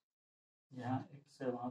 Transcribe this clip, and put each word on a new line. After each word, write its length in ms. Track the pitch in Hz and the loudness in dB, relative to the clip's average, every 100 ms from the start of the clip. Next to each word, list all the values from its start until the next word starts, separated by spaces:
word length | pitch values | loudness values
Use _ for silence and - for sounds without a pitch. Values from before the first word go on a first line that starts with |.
| _ _ _ _ _ _ _ | _ _ _ _ _ _ _
यहाँ 280 | 127 120 127 - | -4 2 2 0
एक्स 260 | 139 - - | -10 -18 -2
है 80 | 131 | 0
वहाँ 200 | 120 123 | 2 0